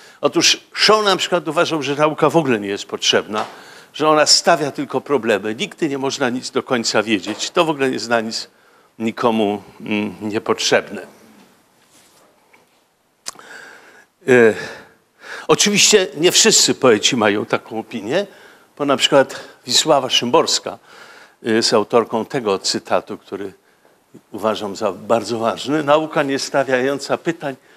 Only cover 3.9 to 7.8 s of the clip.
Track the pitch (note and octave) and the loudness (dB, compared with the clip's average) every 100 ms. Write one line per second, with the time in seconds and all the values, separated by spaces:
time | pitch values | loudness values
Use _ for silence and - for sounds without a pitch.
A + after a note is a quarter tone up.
3.9 | - D#3 D3+ C#3+ - - E3+ D3 - C#3 | -2 2 4 4 4 4 2 0 -6 -4
4.9 | C3 - C#3 A2+ G#2 G#2+ A#2 F#3+ - E3 | -4 -2 -2 0 0 -2 -6 -8 -4 -4
5.9 | C3+ C3+ B2+ C3+ B2 B2 C3 - B2 A2+ | -2 -4 -2 -2 -4 -6 -6 -2 -2 0
6.9 | A#2 G#2+ G#2 F#2 G#2 - - D#3+ D3 | -2 0 -2 -2 -8 -4 0 0 0